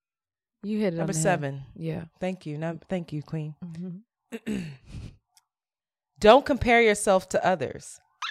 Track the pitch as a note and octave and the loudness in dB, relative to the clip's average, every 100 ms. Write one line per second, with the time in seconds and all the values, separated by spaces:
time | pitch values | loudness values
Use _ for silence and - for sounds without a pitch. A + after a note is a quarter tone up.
0 | _ _ _ _ _ _ G3+ G#3+ G#3 E3 | _ _ _ _ _ _ -6 0 0 0
1 | D#3+ D#3 E3 F3 C#3+ C#3 C3+ - E3 D#3 | -2 0 2 0 -2 -6 -12 -10 -6 -6
2 | E3 - F#3 F#3 D3+ D3 E3 E3 - F#3 | -10 -8 -6 -6 -8 -8 -6 -8 -6 -6
3 | E3 D3+ - D#3+ D3+ D3+ F3 E3 F#3 F3+ | -6 -8 -6 -8 -8 -10 -14 -12 -12 -12
4 | A3+ _ _ A#3 - G3+ D#3+ C3+ - - | -18 _ _ -12 -6 -6 -6 -14 -18 -16
5 | - - _ _ _ _ _ _ _ _ | -16 -18 _ _ _ _ _ _ _ _
6 | _ - G#3 B3+ C#4 C4+ A#3+ A#3 A3+ G#3 | _ 2 8 8 6 -2 4 4 6 2
7 | - F#3+ - - F3+ F#3 B2+ - - - | 2 2 2 0 0 0 -4 -10 -16 -20
8 | _ - - | _ -12 -10